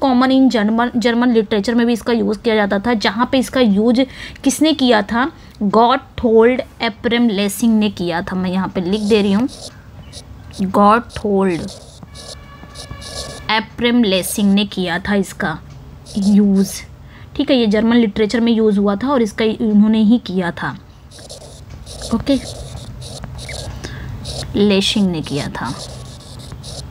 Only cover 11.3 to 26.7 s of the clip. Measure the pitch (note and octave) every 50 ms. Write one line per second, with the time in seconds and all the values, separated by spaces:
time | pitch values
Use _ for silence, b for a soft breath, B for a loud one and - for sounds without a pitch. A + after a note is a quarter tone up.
11.3 | G3 F#3+ G3 F#3+ E3+ D3+ G#2+ - - - - - - - - - - - - -
12.3 | - - - - - - - - - - - - - - - - - - - -
13.3 | - - - - G#3+ A3 A3 - - - A#3 A#3+ A#3 B3 A#3 G3 F#3+ F#3 F3 -
14.3 | - A3+ G3+ G3 G3 G3+ G#3 G3 - F#3+ F3+ F3 E3 F3 - G3+ G#3 G3+ F#3 -
15.3 | - - G#3 D#3+ D#3+ - - - - - - - - - - - - G#3+ F#3+ G3+
16.3 | G#3 G3+ G#3 G3 G3 G3 G3 G3 - - - - - - B B B B B B
17.3 | B - C#4 - C#4 B3 A#3 G#3 G#3 G#3+ A3+ A3+ A#3 A#3+ A#3 G3+ - G#3+ G#3+ G3+
18.3 | - A#3 A#3 A#3 A#3 A3 A3 G#3+ G3+ G3+ G3+ G3+ G3+ G3 B3 C4+ D4 B3 A#3 G3+
19.3 | - - A3+ A3 G#3+ - A#3+ G#3+ G#3+ G#3 G#3+ G#3+ A3 A3 A3 G3+ B3 A#3 - -
20.3 | F3+ F#3 F3 E3+ E3+ - - D3+ - - - - - - - - - - - -
21.3 | - - - - - - - - - - - - - - - - A3+ A3+ - -
22.3 | C#4 B3+ - - - - - - - - - - - - - - - - - -
23.3 | - - - - - - - - - - B B B B B B B - - -
24.3 | - - - - - G3+ G3+ G#3 G3 G3 G3 - - A3 G3 F3+ E3+ D#3 - -
25.3 | C#3 C#3+ - - - - - B2 C#3+ - - - - - - - - - - -
26.3 | - - - - - - - -